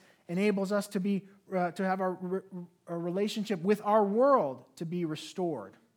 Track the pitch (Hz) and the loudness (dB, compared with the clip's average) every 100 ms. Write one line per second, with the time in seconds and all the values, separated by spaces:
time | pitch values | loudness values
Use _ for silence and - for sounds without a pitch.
0 | _ _ - 175 208 196 190 208 202 202 | _ _ -6 0 2 2 2 0 -2 -2
1 | 190 196 - - - 185 180 165 190 185 | 0 0 -2 -20 -4 0 0 0 0 0
2 | 185 180 180 190 190 185 175 _ - 170 | 0 -2 -4 -4 -6 -14 -14 _ -10 -6
3 | 170 180 208 220 202 196 175 208 208 214 | -4 -2 -2 -2 -4 -2 0 0 4 4
4 | 202 208 269 262 151 127 - - 170 175 | 4 4 6 6 2 -4 -12 -12 -6 -4
5 | 170 151 - - 175 139 98 - _ | -4 -4 -10 -4 -4 -4 -8 -16 _